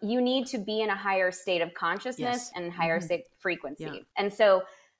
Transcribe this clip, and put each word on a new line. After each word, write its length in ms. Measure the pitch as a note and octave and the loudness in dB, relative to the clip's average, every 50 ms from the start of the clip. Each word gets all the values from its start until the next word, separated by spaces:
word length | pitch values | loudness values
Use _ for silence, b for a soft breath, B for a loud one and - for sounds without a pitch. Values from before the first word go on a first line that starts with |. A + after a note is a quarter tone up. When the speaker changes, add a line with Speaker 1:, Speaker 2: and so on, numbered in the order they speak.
Speaker 1:
you 200 | - G#3 A#3 B3 | -2 0 2 2
need 240 | B3 B3 B3+ C4+ B3+ B3+ | 2 2 2 0 0 -2
to 100 | - A3+ | -4 -6
be 220 | F#3+ G#3 G#3+ G#3+ | -4 -4 -2 -2
in 80 | A3 G#3+ | -2 -2
a 60 | G3 | -2
higher 340 | G3 G3+ G3+ G3 F#3+ F#3 F#3 | -2 -2 0 2 2 2 0
state 280 | F#3 - - G3+ F3+ E3+ | 0 -2 -2 0 0 0
of 140 | E3+ E3 E3+ | 0 -2 -4
consciousness 440 | - F3+ E3 F3 G3 - B3+ B3 - | -4 -2 -2 -2 -2 -4 -6 -6 -4
Speaker 2:
Yes. 340 | B3+ B3 B3 B3 B3 - - | -2 -2 -2 -2 -4 -6 -8
Speaker 1:
and 180 | F3+ F3 E3+ | -8 -8 -6
higher 260 | F3 F3 E3+ E3 E3 E3+ | -4 -2 0 0 0 0
Speaker 2:
Mm-hmm. 60 | E3+ | 0
Speaker 1:
state 180 | E3 F3 E3+ E3+ - _ _ | 0 -2 -4 -4 -10 _ _
frequency. 460 | - F#3+ E3+ D#3+ - C#3 D3 - D#3+ | -4 -4 -2 -2 -6 -10 -10 -8 -10
Speaker 2:
Yeah. 160 | D3+ D3+ - - _ _ | -10 -10 -10 -14 _ _
Speaker 1:
And 160 | - G3 G3+ | -2 -2 -2
so 300 | G3+ - A3 G3+ F#3+ F#3 F#3 B B B B B B | 4 6 8 8 8 6 4 B B B B B B